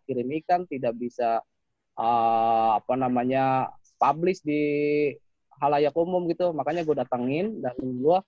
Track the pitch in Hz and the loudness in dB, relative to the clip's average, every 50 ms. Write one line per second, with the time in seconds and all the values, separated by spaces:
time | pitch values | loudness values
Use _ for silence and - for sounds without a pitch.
0 | - - 131 123 120 127 147 160 156 - 180 180 180 - 143 131 131 120 117 117 | -4 -6 -6 -4 -4 -4 -6 -6 -2 -2 -2 -2 -2 -4 -8 -4 -4 -4 -4 -4
1 | 120 120 - - 120 113 113 113 - _ _ _ _ _ _ _ _ _ _ - | -8 -8 -6 -4 -2 0 0 -2 -4 _ _ _ _ _ _ _ _ _ _ -4
2 | 113 117 120 117 113 113 113 113 113 113 113 113 113 113 107 104 - - 127 131 | 0 0 2 2 4 4 4 4 4 4 4 4 4 4 2 2 0 -2 -2 0
3 | 131 127 123 123 123 127 131 135 131 131 131 131 127 - - - - _ _ _ | 0 0 0 0 0 0 0 2 2 2 2 0 -2 -4 -6 -14 -20 _ _ _
4 | 117 131 139 156 170 185 190 - - 147 147 151 147 147 147 147 147 147 147 147 | 2 2 2 2 0 -2 -2 -2 -4 -2 0 0 0 0 0 0 0 0 2 2
5 | 147 143 123 - _ _ _ _ _ _ - - 147 143 147 143 151 143 139 165 | 0 0 -2 -6 _ _ _ _ _ _ -8 -2 0 0 2 2 2 2 2 0
6 | 170 175 180 180 175 165 165 - 180 175 165 147 127 143 160 175 165 156 147 135 | -2 0 0 -2 -2 -2 -2 -2 -2 -2 -2 -2 -4 -4 -4 -2 -2 -2 -2 -2
7 | 123 - 131 120 120 127 135 160 190 220 220 185 135 127 123 127 131 131 127 123 | -2 -2 -4 -2 -2 -2 -2 -2 -2 -4 -6 -6 -8 -8 -8 -6 -6 -6 -6 0
8 | 131 151 175 190 - | 2 2 2 2 0